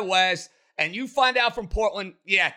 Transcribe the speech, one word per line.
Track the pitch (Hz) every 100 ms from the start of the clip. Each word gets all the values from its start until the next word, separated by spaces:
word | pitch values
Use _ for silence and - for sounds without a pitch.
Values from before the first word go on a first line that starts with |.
| 202
Wes, | 185 185 180 - _ _ -
and | 151 196
you | 254
find | - 262 247
out | 240 -
from | 202
Portland, | - 214 196 190 -
yeah, | - 196 165